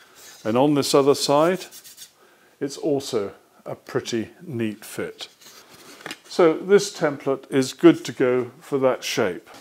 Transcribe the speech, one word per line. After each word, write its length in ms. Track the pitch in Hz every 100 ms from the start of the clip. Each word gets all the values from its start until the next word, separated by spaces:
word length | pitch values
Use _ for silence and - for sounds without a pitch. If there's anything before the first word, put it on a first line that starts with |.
| _ - - -
And 140 | - 123
on 160 | 147
this 200 | 143 135
other 200 | 147 139
side, 500 | 135 - 143 165 185 - - - - - _ _ _ _ -
it's 160 | 143 -
also 560 | 185 139 - 117 98 - _ _
a 100 | -
pretty 560 | 135 - 123 - 117 101 -
neat 420 | - 117 113 104
fit. 440 | - - 85 - - _ - - - - - - - - -
So 280 | - 165 156
this 400 | 185 202 196 -
template 540 | 156 139 139 135 -
is 220 | 143 127
good 320 | - 170 160
to 80 | -
go 400 | 123 131 127 120 -
for 180 | - 139
that 240 | 131 117
shape. 480 | - - 104 87 - -